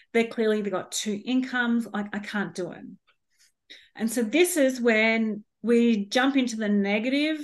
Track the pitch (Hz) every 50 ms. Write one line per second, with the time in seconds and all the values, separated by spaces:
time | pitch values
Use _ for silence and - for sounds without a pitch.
0 | _ _ - 233 226 226 - - 220 214 214 214 202 202 185 175 - - - -
1 | - 214 202 208 - - 254 254 254 - 247 247 240 233 233 233 233 - - 208
2 | 208 208 - 208 202 - - 208 190 170 165 - 175 165 - - - - - -
3 | _ _ _ _ _ _ _ _ _ _ _ _ _ - - - _ _ _ -
4 | 220 226 - 247 240 208 233 311 359 349 - 320 269 262 262 254 233 240 220 214
5 | 220 226 226 226 220 220 208 208 - _ _ _ - 214 240 233 233 233 233 202
6 | 202 196 - 247 254 277 277 269 247 233 226 220 220 202 208 202 196 196 202 220
7 | 214 262 262 285 294 311 311 302